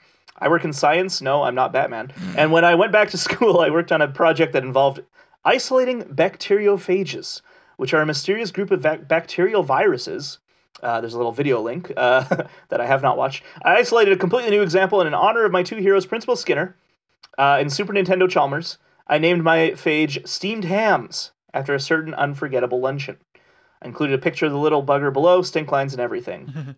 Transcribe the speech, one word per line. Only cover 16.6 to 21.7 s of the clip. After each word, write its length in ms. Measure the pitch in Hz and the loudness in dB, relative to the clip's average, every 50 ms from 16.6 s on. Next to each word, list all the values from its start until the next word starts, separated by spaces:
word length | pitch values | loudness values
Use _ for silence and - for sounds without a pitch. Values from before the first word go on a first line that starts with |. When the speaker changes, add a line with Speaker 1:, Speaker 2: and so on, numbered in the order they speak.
| 180 185 - _ _ _ _ _ _ _ _ _ - _ _ | -2 -6 -8 _ _ _ _ _ _ _ _ _ -20 _ _
Speaker 1:
uh, 220 | - 139 143 143 135 | 2 4 4 4 2
and 100 | 143 143 | 2 -2
Super 220 | 139 - 202 196 | -4 -4 -4 -2
Nintendo 340 | 202 202 185 180 190 180 185 180 | -2 0 0 2 2 2 2 2
Chalmers, 480 | - 165 143 139 139 160 170 - - - _ _ _ _ _ | 2 2 0 0 -2 -6 -8 -10 -14 -18 _ _ _ _ _
I 120 | - 147 156 | -2 0 2
named 240 | 160 175 180 170 160 | 2 2 2 2 2
my 280 | 165 165 165 165 160 - | 2 4 4 2 0 -2
phage 520 | - - 165 151 156 156 143 139 139 - | -2 -2 -2 0 0 0 -2 -4 -8 -10
Steamed 380 | - - - 180 202 226 220 180 | -10 -10 -8 -6 -6 -6 -6 -4
Hams 680 | 165 190 214 226 208 180 127 - - - - - - _ _ _ _ | -2 -2 0 2 2 2 0 -2 -6 -12 -12 -12 -14 _ _ _ _
after 220 | - 135 139 143 | -8 -6 -4 -2